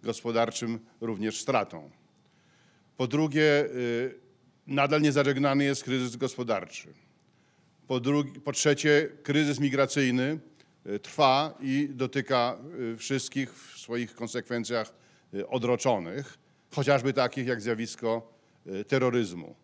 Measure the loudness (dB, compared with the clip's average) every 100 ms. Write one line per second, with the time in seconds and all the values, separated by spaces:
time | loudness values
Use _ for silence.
0 | -6 -6 -2 0 0 0 -6 -6 -10 _
1 | -6 -2 -4 -4 -2 -2 -2 -10 -18 _
2 | _ _ _ _ _ _ _ _ _ _
3 | -2 0 0 4 4 4 2 -2 -2 -2
4 | -4 -8 _ _ _ _ -6 0 2 4
5 | 4 4 2 2 2 4 2 0 -2 -2
6 | -2 -4 -6 -4 -2 -2 -2 -14 -18 -20
7 | _ _ _ _ _ _ _ _ _ -2
8 | 2 0 0 -6 -6 0 2 2 4 4
9 | 4 -6 -2 2 2 2 0 2 2 2
10 | 2 2 0 -4 -10 _ _ _ -8 -8
11 | -8 4 6 6 2 -6 -2 -2 -2 -2
12 | -4 -2 0 2 2 -2 -12 -8 -8 -6
13 | -4 -4 -2 -6 -6 -10 -20 -18 -8 -6
14 | -6 -8 -8 -8 -4 -6 -2 -4 -4 -12
15 | _ _ _ -8 -4 -2 0 2 2 0
16 | -2 -8 -12 -18 _ _ _ -2 2 4
17 | 4 2 0 0 -2 -2 -2 -2 -4 -4
18 | -2 -2 -4 _ _ _ -10 -8 0 2
19 | 4 2 0 -4 -12 -18